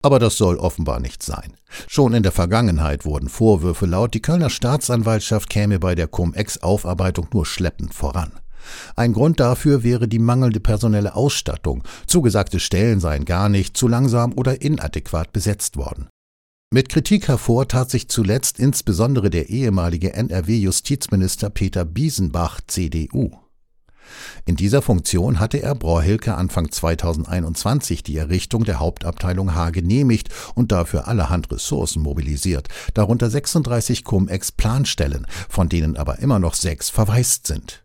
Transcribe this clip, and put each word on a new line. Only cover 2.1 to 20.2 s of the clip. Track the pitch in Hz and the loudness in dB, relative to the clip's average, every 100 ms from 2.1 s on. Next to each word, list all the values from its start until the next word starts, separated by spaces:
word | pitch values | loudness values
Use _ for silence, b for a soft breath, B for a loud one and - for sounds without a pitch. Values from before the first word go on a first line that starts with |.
in | 117 | 4
der | 98 | 2
Vergangenheit | - 87 110 117 78 76 71 78 | 2 2 2 2 2 0 -2 -4
wurden | 71 65 | -4 -6
Vorwürfe | - 113 98 87 78 90 | 2 4 4 2 0 0
laut, | 90 113 | 0 0
die | 110 | -2
Kölner | - 175 151 | 0 2 2
Staatsanwaltschaft | - 123 143 - 120 110 110 - 107 - | 0 0 0 0 0 2 0 0 -2 0
käme | 107 104 98 | 0 2 2
bei | 90 | 2
der | 87 80 | 0 -2
Cum-Ex-Aufarbeitung | - 87 - 107 - 87 104 - 90 92 87 80 | 0 -2 -2 -6 -4 0 0 0 0 0 0 -2
nur | 104 78 | -2 -2
schleppend | - 87 - - | -2 -2 -2 -10
voran. | - 71 87 80 - - B B B B - | -4 -4 -2 -6 -10 -14 B B B B 0
Ein | 120 | 2
Grund | 113 151 160 | 4 4 4
dafür | 123 123 151 143 | 2 4 4 4
wäre | 117 120 117 | 4 2 2
die | 113 | 2
mangelnde | 117 123 127 107 | 2 4 2 2
personelle | - 107 113 107 101 | 2 2 2 2 2
Ausstattung. | - 139 - - - 78 60 B B - | 0 0 0 -4 -4 -4 -4 B B 2
Zugesagte | - 120 101 - 92 | 4 4 2 0 -2
Stellen | - 95 113 104 | 0 2 4 4
seien | 85 73 | 2 -2
gar | 71 87 101 | 0 2 4
nicht, | 98 92 - | 2 0 0
zu | 120 | 2
langsam | 120 131 117 120 | 4 2 2 2
oder | - 127 131 | 0 -2 0
inadäquat | 143 156 - 92 - 85 82 | -2 -2 -2 -6 -4 -4 -2
besetzt | 104 107 101 - - | -2 -2 -2 -4 -6
worden. | 67 - 71 _ _ _ _ _ _ | -8 -8 -12 _ _ _ _ _ _
Mit | 120 131 | 0 2
Kritik | 165 - 202 - | 0 2 2 4
hervor | 123 - 120 131 | 0 2 2 2
tat | 127 127 | 0 0
sich | 117 - | -2 -2
zuletzt | - 98 120 - - | 0 2 2 -2 2
insbesondere | 127 - - 87 117 131 98 | 0 2 -2 2 2 2 2
der | 82 71 | 0 -2
ehemalige | 117 127 95 85 85 90 | -2 0 2 0 0 -2
N-R-W-Justizminister | - | -2